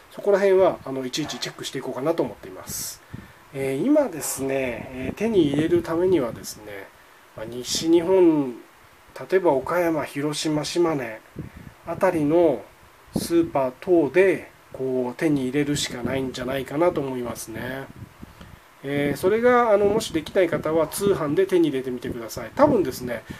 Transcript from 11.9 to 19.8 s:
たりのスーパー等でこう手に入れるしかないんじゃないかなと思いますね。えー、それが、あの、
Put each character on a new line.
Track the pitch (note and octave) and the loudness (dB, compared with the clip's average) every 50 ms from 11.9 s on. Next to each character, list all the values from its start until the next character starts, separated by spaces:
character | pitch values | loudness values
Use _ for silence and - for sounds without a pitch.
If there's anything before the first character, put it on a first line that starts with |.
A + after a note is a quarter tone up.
| E3 | -4
た | - G3+ F#3 | 0 2 2
り | D#3+ D#3+ D3 | 2 2 2
の | C#3+ D#3+ F3 F3 D#3 C3 G#2 - - - - - - _ _ - - - | 2 4 4 4 4 2 0 -6 -12 -20 -20 -20 -20 _ _ -12 -6 -6
ス | - - - E3+ | -4 -2 0 0
ー | E3+ E3 - | 0 0 0
パ | - C#3+ C3+ B2+ | 0 -2 -2 -2
ー | B2 - | -4 -4
等 | - F#3+ F3+ E3+ D3+ C3 | 0 2 4 4 4 4
で | C3 F3+ G3 F#3+ D#3+ A#2+ - - - - - - - | 4 4 4 4 4 0 -4 -12 -20 -20 -20 -16 -10
こ | - C3 C3 B2+ B2+ B2 B2 B2 | -6 -4 -2 -2 -2 -2 -4 -4
う | |
手 | - E3+ D#3+ | -2 0 0
に | D3 C#3 C3 | 2 0 0
入 | B2+ B2+ | -2 -2
れ | D3 D3 | -2 -2
る | C#3+ D3 | -2 -2
し | C#3+ - - | -4 -4 -6
か | - B2+ A#2 | -6 -6 -6
な | A#2+ C3 | -4 -4
い | C3+ | -4
ん | C3+ C3 A#2+ | -4 -6 -6
じ | - | -8
ゃ | B2 | -6
な | B2 C3+ | -6 -4
い | C#3 B2+ | -6 -6
か | - C#3+ | -4 -2
な | D3 E3+ F3+ | 0 2 2
と | F3 F3 | 2 0
思 | C#3 C3+ C3 | -2 -4 -4
い | B2 | -6
ま | A#2+ A#2 A2+ | -6 -8 -8
す | A2 - - | -10 -12 -12
ね。 | A2 - B2 B2 C3 C3+ C3+ - - - - - - - - - - - - - - - - - - - - | -10 -10 -8 -8 -8 -10 -12 -14 -16 -18 -18 -20 -20 -20 -20 -20 -20 -20 -20 -20 -20 -20 -20 -20 -20 -12 -8
え | C#3 C#3+ C#3+ C#3+ C#3+ C#3+ | -4 -2 0 0 -2 0
ー、 | |
そ | D3 F3+ F#3 | 0 2 2
れ | G#3+ A3+ | 2 4
が、 | A#3 B3 B3 A#3+ A#3+ A3+ | 4 6 6 6 6 4
あ | G3+ | 4
の、 | G#3 | 4